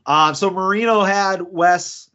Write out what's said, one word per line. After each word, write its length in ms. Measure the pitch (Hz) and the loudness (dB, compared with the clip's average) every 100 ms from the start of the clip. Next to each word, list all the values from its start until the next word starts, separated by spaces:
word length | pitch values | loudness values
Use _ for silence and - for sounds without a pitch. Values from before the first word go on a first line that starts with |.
| - | -2
Um, 280 | 151 156 | 2 2
so 160 | 143 196 | 0 -4
Marino 540 | 180 190 202 233 214 | -2 -2 0 2 2
had 380 | 196 202 196 190 | 2 0 0 -4
Wes 680 | 175 180 175 180 - - - | -6 0 2 2 -2 -16 -20